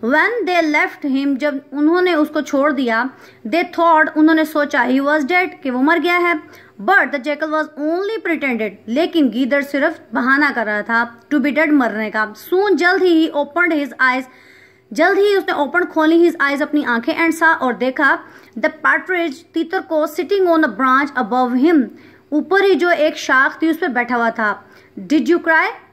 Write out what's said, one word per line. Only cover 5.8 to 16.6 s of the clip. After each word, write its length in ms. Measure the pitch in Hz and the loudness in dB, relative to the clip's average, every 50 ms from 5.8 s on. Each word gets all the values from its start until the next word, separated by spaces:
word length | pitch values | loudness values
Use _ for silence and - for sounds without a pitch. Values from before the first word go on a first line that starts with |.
| 262 | 2
मर 160 | 294 339 339 | 2 2 2
गया 180 | 285 349 349 | 2 0 2
है। 260 | 349 349 349 339 311 - - - - - - _ - 196 | 2 2 2 0 -2 -4 -12 -20 -20 -20 -20 _ -8 -2
But 200 | 311 381 403 320 | 2 2 2 2
the 160 | 269 - 285 | 0 -2 -6
jackal 300 | 233 294 294 285 311 311 | -4 -4 -6 -4 -4 -4
was 160 | 302 311 311 302 - 254 | -2 -4 -4 -4 -6 -6
only 460 | 294 302 330 349 392 403 440 440 330 | -4 -4 -2 -2 -4 -4 -6 -6 -4
pretended, 440 | 349 330 294 - 277 247 226 220 208 190 - - - | -4 -4 -2 -2 -4 -2 -2 -4 -6 -6 -10 -10 -6
लेकिन 420 | 226 277 330 349 320 339 294 254 | -2 0 0 0 2 2 2 2
गीदड़ 320 | 202 240 269 240 277 285 277 | 2 0 -2 0 0 -2 -2
सिर्फ 380 | 277 - 285 277 330 330 - - - 220 | -2 -4 -2 -2 -2 -2 -4 -14 -8 -6
बहाना 360 | 262 254 254 269 285 302 285 | -4 0 0 2 2 2 0
कर 160 | 247 240 226 | 0 -2 -4
रहा 160 | 208 208 - - | -4 -4 -6 -4
था, 380 | - 233 233 240 233 - - _ _ | -2 -2 -2 -2 -2 -6 -20 _ _
to 120 | 285 294 | -2 0
be 120 | 240 294 254 | 0 0 0
dead, 160 | 285 320 320 | 0 0 2
मरने 420 | 302 294 254 226 202 214 220 214 | 2 2 2 0 -2 -4 -6 -6
का। 240 | - 214 214 208 214 | -4 -4 -4 -4 -6
Soon, 400 | - - - - 370 392 415 392 | -16 -8 -2 0 0 2 2 2
जल्द 280 | 269 339 349 370 381 370 | 2 2 2 2 2 2
ही, 260 | 370 339 320 320 311 | 2 4 2 2 0
he 140 | - 294 285 | -2 -4 -6
opened 420 | 285 - 339 349 349 330 302 285 | -4 -2 -2 0 0 0 -2 -4
his 80 | 262 - | -6 -4
eyes, 320 | - 254 262 254 262 262 - - - - - - - - - _ _ _ _ 220 | -2 0 0 0 -2 -6 -10 -16 -20 -20 -20 -20 -20 -20 -20 _ _ _ _ -2
जल्द 260 | 202 311 359 392 359 | 0 2 2 4 2
ही 180 | 403 415 403 | 2 2 2
उसने 160 | 392 - - 339 | 0 0 -2 -2
ओपन 320 | 277 285 269 - 349 359 | -2 -2 0 0 0 -2
खोली 460 | 370 - 330 311 311 330 339 339 339 | 0 0 0 2 4 4 4 4 4
his 100 | 320 320 | 2 0
eyes, 220 | 277 277 277 277 | -2 -2 0 -2